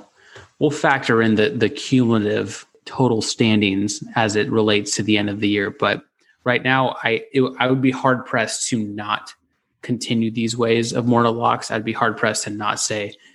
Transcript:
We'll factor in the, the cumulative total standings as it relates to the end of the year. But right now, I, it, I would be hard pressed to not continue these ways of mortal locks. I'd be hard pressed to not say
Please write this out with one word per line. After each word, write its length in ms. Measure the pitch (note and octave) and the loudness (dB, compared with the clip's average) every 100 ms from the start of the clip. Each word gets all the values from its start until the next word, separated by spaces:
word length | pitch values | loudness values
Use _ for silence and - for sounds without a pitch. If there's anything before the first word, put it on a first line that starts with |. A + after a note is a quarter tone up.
| - _ _ - - - | -10 _ _ -20 -16 -2
We'll 120 | D3 | -2
factor 500 | D3 D#3 C3+ - A2+ | 2 2 2 2 2
in 140 | A2+ G#2+ | 4 4
the, 140 | G#2+ | 2
the 180 | A#2+ G#2 | 2 -2
cumulative 960 | - - C3 A#2 A2 G#2 G#2+ G2+ - - _ - | -2 0 2 4 2 0 -2 -4 -10 -18 _ -8
total 360 | - B2+ A2 | 0 0 0
standings 840 | - - A2+ G#2+ G2+ G2 G2+ - - A#2+ | -2 0 2 4 2 0 -2 -6 -4 0
as 200 | G#2+ G#2 | 0 0
it 120 | G2+ | 0
relates 440 | A2 G#2+ G#2 G2+ - | 2 4 2 0 -2
to 80 | |
the 140 | G#2 G#2 | 0 2
end 120 | G2+ | 0
of 100 | G2+ | -2
the 60 | G#2 | 0
year. 200 | G#2 G2+ | 0 -2
But 320 | - G2+ G2+ - _ _ _ B2+ | -2 -2 -2 -8 _ _ _ -2
right 180 | B2 | 0
now, 320 | B2+ C3+ B2+ - | 2 2 0 -2
I, 220 | A#2 A2+ - | -2 -2 0
it, 80 | C3+ B2+ B2+ | 0 0 0
I 100 | B2+ | 0
would 120 | C3+ | 2
be 100 | C3 | 2
hard 340 | B2+ C3 A#2+ - | 2 2 0 0
pressed 440 | A#2+ G#2+ - - | -2 -2 -4 -4
to 80 | A#2 | -4
not 540 | G#2 G#2 G#2 A2 - - _ _ _ _ | -4 -8 -6 -6 -8 -20 _ _ _ _
continue 500 | - A2+ - A#2 A2+ | -6 -6 -2 -2 -2
these 240 | A#2 A2+ A#2+ | -2 -4 0
ways 380 | A#2 A2+ A#2 | 0 0 0
of 120 | A#2+ A#2 | -2 2
mortal 260 | A#2 A#2 | 4 4
locks. 360 | A2+ A#2 A#2+ - | 2 0 0 -2
I'd 120 | A2 A2+ | -4 -4
be 80 | |
hard 240 | A2 A#2 G#2 | 0 -2 0
pressed 260 | A2 G#2+ - | -2 -2 -6
to 40 | |
not 300 | G#2 G#2 G#2 | -4 -4 -2
say 340 | - G#2+ G2+ - _ | -4 -4 -6 -12 _